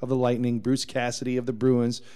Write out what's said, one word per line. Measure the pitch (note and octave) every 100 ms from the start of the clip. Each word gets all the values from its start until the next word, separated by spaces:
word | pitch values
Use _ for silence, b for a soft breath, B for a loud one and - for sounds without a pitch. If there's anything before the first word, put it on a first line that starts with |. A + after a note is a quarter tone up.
of | B2+
the | C3
Lightning, | B2 A#2+ B2 A#2
Bruce | A2 C3 -
Cassidy | C3 A#2+ A#2+ B2+ B2+
of | B2
the |
Bruins, | A2+ B2+ B2 A#2+ A#2+ B